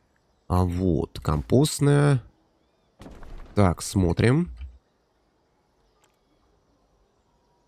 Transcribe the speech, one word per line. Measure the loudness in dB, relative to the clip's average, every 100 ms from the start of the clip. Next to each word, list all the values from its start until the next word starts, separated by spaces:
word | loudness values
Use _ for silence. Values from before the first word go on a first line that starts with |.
| _ _ _ _ -4
А | 0
вот, | 0 0 0 0 -2 -6
компостная. | -4 -4 0 0 0 0 0 2 2 0 -4 _ _ _ _ _ _ -20 -20 -20 -18 -18 -6
Так, | 2 2 2
смотрим. | -2 0 2 2 2 2 -2 -10 -16 -18 _ _ _ _ _ _ _ _ _ _ _ _ _ _ _ _ _ _ _ _ _ _ _ _ _ _ _ _